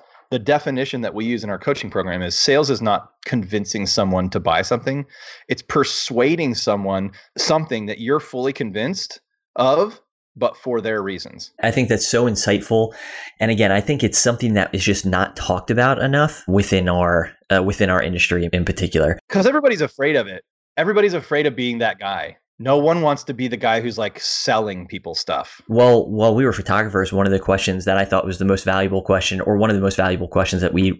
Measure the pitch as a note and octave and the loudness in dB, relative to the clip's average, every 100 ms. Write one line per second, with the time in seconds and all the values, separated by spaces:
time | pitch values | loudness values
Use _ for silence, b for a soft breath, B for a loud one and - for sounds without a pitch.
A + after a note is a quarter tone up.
0 | b b b B2+ G#2 D3 D3+ B2+ C3+ C3 | b b b -4 0 0 0 -4 -4 -4
1 | G#2+ G2+ A2+ A#2 G#2 F#2 C#3 C#3 G2+ G2+ | -6 -4 -4 -4 -6 -6 -4 -4 -4 -4
2 | F#2 F2+ F2 - - C#3 C#3+ A#2 A2 G2 | -4 -4 -4 -2 2 2 2 0 0 -2
3 | - _ - B2 F#2 G#2 G2 A2 F#2+ - | -4 _ -6 -4 -2 -6 -4 -6 -2 0
4 | F#2+ F#2 F#2 G2+ F2+ E2 F#2 A#2+ C3+ C#3 | 0 0 -2 -2 0 0 0 -2 -2 -6
5 | C3+ B B B B B2+ - D#3 C3+ - | -8 B B B B -8 -2 0 0 -2
6 | - A#2+ C3+ E3+ D3 A2 - G2+ G2 F#2+ | -4 0 2 2 -2 -2 -2 -2 -2 -4
7 | G2 B B - - D#3+ D#3 A2+ G#2 G#2+ | -4 B B -6 0 0 0 -6 -6 -6
8 | A#2 D3 - B2+ C3 C3+ A2+ G2 B2+ F#3+ | -2 -2 -2 -4 -4 -4 -6 -4 -4 -6
9 | - - _ _ _ - C3 D3+ G#3 - | -10 -14 _ _ _ 0 2 4 2 -4
10 | _ _ _ - A#2+ - C3 A#2+ G#2+ A2 | _ _ _ -4 -4 -4 -4 -4 -2 -4
11 | G2 F#2 - - - - A2+ C3 A2+ A2 | -4 -8 -12 -18 -20 -4 -2 0 2 0
12 | - A#2 A#2+ G2+ - G#2 - A2+ A2+ B | 0 2 2 0 0 0 2 2 0 B
13 | B B B B A2 A2 G#2 G2 G#2 C#3+ | B B B B 0 2 4 2 0 0
14 | G#2+ - B2 A#2 A#2+ G#2 F#2 G2 G#2 F#2+ | 0 2 0 2 2 2 0 -2 0 0
15 | F#2+ F2+ G2 - - F2+ - A#2 B2+ C3+ | 0 0 0 -2 -2 -2 0 2 2 2
16 | C3+ C#3+ D3+ - - G2 G2 F#2+ F2+ F2+ | 0 2 0 -2 0 2 2 2 2 2
17 | F2 F2 E2+ - - F#2+ F#2+ G2+ G2 F2+ | 4 2 0 -6 0 2 2 2 2 2
18 | E2+ F2 - F2+ E2+ F2 F2 - F2 D#2+ | 0 0 0 0 0 0 0 -2 0 2
19 | D2+ D#2+ - G3 G3+ D4 C#4+ G3 C#3+ - | 2 0 -2 2 2 4 2 2 -2 -2
20 | C#3+ C#3+ G2 F#2 - _ _ - E3+ G#3 | 0 0 0 -8 -18 _ _ -4 0 4
21 | G3+ F3 - D3 D3 B2 B2 A#2 A2+ F#2 | 2 2 -2 0 0 0 -4 -2 -2 -2
22 | G2 F#2 D#2 - _ - A#2+ C#3+ D3 E3+ | -6 -6 -8 -12 _ -6 2 4 4 2
23 | D3+ C#3+ - A#2+ B2+ A2+ A#2 A2+ A#2 G#2+ | 2 0 -4 -6 -6 -2 0 0 -2 -4
24 | G#2 - - - - A2 G#2+ F#2 F2 F#2 | -6 -6 -6 -4 0 0 0 -6 -10 -12
25 | F2 D#2+ - C#2+ - - - A2+ B2 A#2 | -10 -8 -6 -6 -8 -14 -2 4 6 6
26 | - G#2+ A2+ A2 C3+ F#2+ F2+ G2 G#2+ G2 | 4 2 4 4 2 0 0 0 0 0
27 | F#2+ G2 G2 F#2+ - F#2+ - F#2 F#2 F#2+ | 0 2 2 2 2 0 0 -2 0 0
28 | G2 F#2+ F#2 F2+ G2 F#2+ - F#2+ G2 F#2+ | 2 0 0 0 0 0 0 0 0 0
29 | F#2 F#2+ - F#2 - G#2 A2 G2+ F#2+ F#2+ | 0 0 0 -2 0 2 2 2 0 2
30 | F#2 F2+ E2+ - F#2 F#2 F2+ E2+ F#2+ | 0 0 -2 -2 0 0 0 2 2